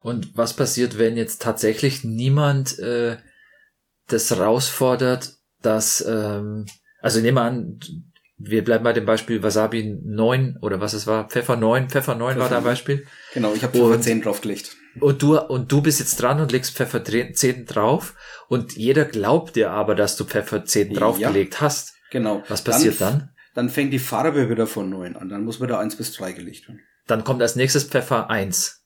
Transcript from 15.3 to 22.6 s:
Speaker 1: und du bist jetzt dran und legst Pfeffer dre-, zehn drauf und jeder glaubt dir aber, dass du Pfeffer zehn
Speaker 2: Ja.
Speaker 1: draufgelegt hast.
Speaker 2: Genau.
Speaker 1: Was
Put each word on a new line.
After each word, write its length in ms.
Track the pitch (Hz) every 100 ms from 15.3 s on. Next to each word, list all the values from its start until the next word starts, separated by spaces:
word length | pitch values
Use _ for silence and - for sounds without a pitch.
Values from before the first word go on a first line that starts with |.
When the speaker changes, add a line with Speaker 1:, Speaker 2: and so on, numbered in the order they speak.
| 156
Speaker 1:
und 320 | - 131 123
du 100 | 139
bist 200 | 151 147
jetzt 160 | 117 -
dran 200 | 123 143
und 100 | 151
legst 240 | 127 123 -
Pfeffer 220 | 127 120
dre-, 340 | - 113 123
zehn 320 | - 127 127 -
drauf 480 | - 107 160 - - - - -
und 280 | 123 110 -
jeder 280 | 113 139
glaubt 500 | 147 110 101 156 165
dir 160 | 120 101
aber, 240 | 101 107
dass 220 | 98 104 -
du 80 |
Pfeffer 400 | 101 107 - 104
zehn 260 | - - 98
Speaker 2:
Ja. 80 | 104
Speaker 1:
draufgelegt 640 | 107 95 117 196 190 -
hast. 340 | 147 139 - _ _
Speaker 2:
Genau. 320 | 131 110 101 -
Speaker 1:
Was 140 | 107